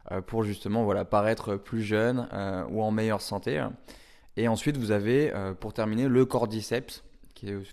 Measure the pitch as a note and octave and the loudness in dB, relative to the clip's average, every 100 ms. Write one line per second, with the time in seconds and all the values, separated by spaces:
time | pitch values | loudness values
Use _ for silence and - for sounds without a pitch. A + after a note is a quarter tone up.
0 | - F#2+ F#2 A2+ G#2+ G2+ G2+ A2 G#2+ F#2+ | -8 -8 -4 0 0 -2 -2 0 2 2
1 | F#2 G#2+ G#2+ A2 - G2 - A2+ G#2 G#2+ | 2 2 4 0 -2 -4 -4 -4 0 2
2 | A#2 B2+ A#2+ G2+ G2 F#2+ B1+ G#2 A2 G#2+ | 2 0 -4 -4 -4 -4 -4 -2 0 0
3 | A2 G2+ - G2+ - C#3 A#1+ - - - | 0 0 -2 -6 -2 -2 -2 -6 -16 -20
4 | - - - - A#2 A2 D3 D3 G#2+ G#2 | -20 -20 -10 0 2 2 0 0 2 2
5 | G#2 C3 D3+ G2+ F#2+ F#2 G#2+ A2+ G#2+ A2 | 4 2 2 0 -4 -6 -6 -2 0 2
6 | C3+ B2 B2+ B2 A2+ A2 G#2 A#2 - - | 4 6 6 4 0 -2 -2 -4 -4 -12
7 | - - - - G2+ G2+ G2 | -18 -20 -20 -14 -8 -8 -10